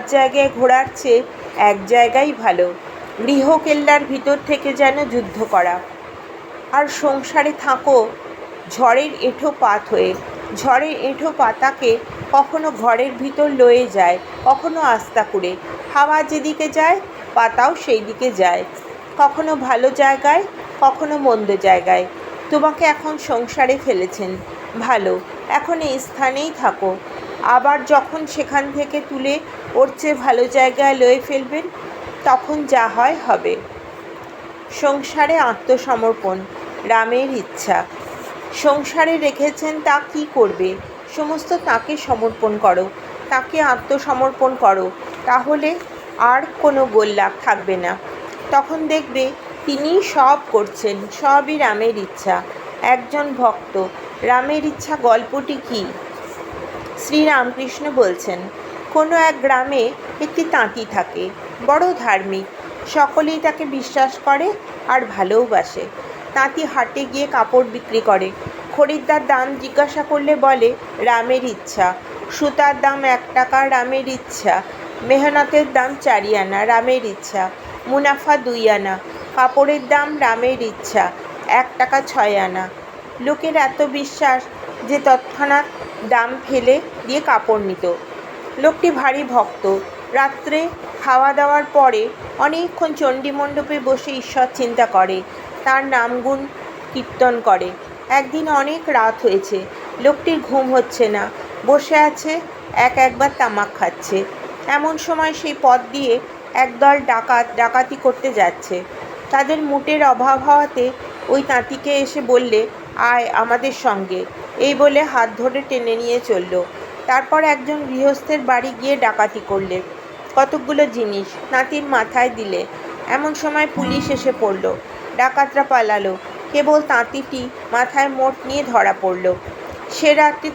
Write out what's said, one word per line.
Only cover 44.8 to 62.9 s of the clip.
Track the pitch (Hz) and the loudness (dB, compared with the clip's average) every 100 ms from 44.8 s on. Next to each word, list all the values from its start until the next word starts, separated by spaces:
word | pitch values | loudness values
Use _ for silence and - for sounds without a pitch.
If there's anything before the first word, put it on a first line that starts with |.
| 185 - - - - | 0 -6 -14 -6 0
তাহলে | 254 254 302 302 349 - - - - | 2 2 0 0 -2 -8 -16 -12 0
আর | 233 254 311 - | 4 4 0 0
কোনো | 294 269 254 | 2 4 4
গোললাভ | 214 208 202 196 - | 4 4 2 0 0
থাকবে | 247 277 190 185 | 0 0 0 -2
না। | 175 190 - - - - - | -2 -4 -8 -14 -14 -14 0
তখন | 277 285 320 311 | 0 0 -2 -2
দেখবে | 311 277 262 262 277 - - - | -2 -2 -2 -4 -4 -14 -10 -6
তিনি | 277 302 370 | -4 2 2
সব | 381 294 262 285 - | 2 4 4 4 2
করছেন, | 220 208 - 214 202 208 - | 0 0 -4 -4 -4 -8 -2
সবই | 294 285 277 302 | 4 4 4 0
রামের | 247 208 226 214 | 0 2 0 -2
ইচ্ছা। | 190 - 190 180 - - - - | -6 -6 -2 -2 -4 -12 -14 -2
একজন | 233 254 240 294 294 247 | 2 2 0 -4 -4 0
ভক্ত, | 240 - - 190 190 - - - | 0 0 -4 -4 -4 -8 -16 -4
রামের | 220 247 269 302 | 2 2 2 -2
ইচ্ছা | 302 - - 294 | -2 -6 -6 0
গল্পটি | 240 226 226 277 269 277 - | 4 4 2 -6 -6 -8 -8
কি? | 220 175 - - - - - - - - - - - | -8 -6 -10 -12 -14 -14 -14 -14 -12 -12 -12 -12 -12
শ্রীরামকৃষ্ণ | - 302 302 277 247 254 254 - 294 | -2 2 4 4 2 -4 -8 -6 -2
বলছেন, | 254 196 180 - 180 190 - - - - | 2 2 0 -6 -6 -8 -12 -14 -14 -2
কোনো | 311 311 339 | 0 4 4
এক | 320 277 | 4 2
গ্রামে | 269 254 262 277 233 - - - | 2 2 2 0 0 -2 -12 -8
একটি | 302 339 | -4 -2
তাঁতি | 330 302 214 226 214 | 0 2 2 -2 -4
থাকে, | 202 175 175 185 - - - 247 | -2 -2 -4 -8 -10 -14 -4 2
বড় | 302 359 | 2 2
ধার্মিক, | 349 240 190 190 190 196 - - - - | 0 0 0 0 -6 -8 -14 -16 -14 -4